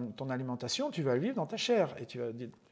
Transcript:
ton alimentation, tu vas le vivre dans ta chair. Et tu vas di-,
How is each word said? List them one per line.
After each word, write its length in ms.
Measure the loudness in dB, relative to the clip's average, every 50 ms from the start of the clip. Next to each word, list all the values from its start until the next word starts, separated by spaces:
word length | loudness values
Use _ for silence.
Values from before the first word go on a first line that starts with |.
| -4 -6 -6
ton 140 | -6 -4 -4
alimentation, 600 | -2 -2 -2 -4 -4 -4 -2 -2 -2 0 -2 -2
tu 120 | 0 0 2
vas 120 | 4 4
le 60 | 4
vivre 160 | 4 2 0
dans 100 | 0 -2
ta 100 | -2 -2
chair. 380 | -2 2 4 6 6 6 4 0 -6
Et 60 | -10
tu 120 | -8 -6 -4
vas 140 | -4 -4 -4
di-, 180 | -6 -8 -10 -12 -16 _ _